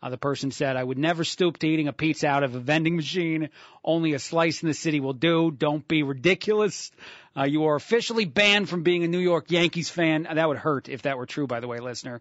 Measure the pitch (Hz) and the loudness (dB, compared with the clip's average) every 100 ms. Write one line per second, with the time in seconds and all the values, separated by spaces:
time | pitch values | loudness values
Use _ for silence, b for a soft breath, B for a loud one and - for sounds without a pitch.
0 | - 123 143 135 139 123 143 131 127 127 | -10 -6 -4 -2 -4 -2 -2 0 -2 -2
1 | 151 170 165 - 180 151 160 160 147 131 | 0 0 -2 0 0 2 0 0 0 -2
2 | 156 151 151 139 143 123 123 151 160 170 | -2 2 2 2 2 -2 0 2 2 0
3 | 143 170 170 160 151 B B B - 160 | -2 -2 -2 -2 -4 B B B -2 0
4 | 165 143 - 165 165 151 170 143 165 151 | 2 -2 -2 0 2 2 -2 -2 0 0
5 | 135 131 160 165 165 143 151 151 - 160 | -2 0 2 4 2 2 0 0 0 0
6 | 143 135 123 185 - 214 214 - - _ | 0 0 2 2 2 2 2 -2 -12 _
7 | B B B - 139 151 156 147 - 226 | B B B -4 0 2 2 0 2 0
8 | - 226 208 131 208 202 196 175 165 175 | 0 -2 -2 2 4 4 2 0 2 2
9 | 170 170 180 170 - 170 170 170 160 - | 2 0 2 0 2 2 2 0 -8 0
10 | 165 156 160 160 160 135 151 143 - 131 | 2 2 -2 0 0 0 0 -2 -2 -6
11 | 147 135 123 - 143 120 123 120 123 123 | -4 -4 -6 -6 -4 -4 -6 -8 -8 -10
12 | 135 120 | -10 -12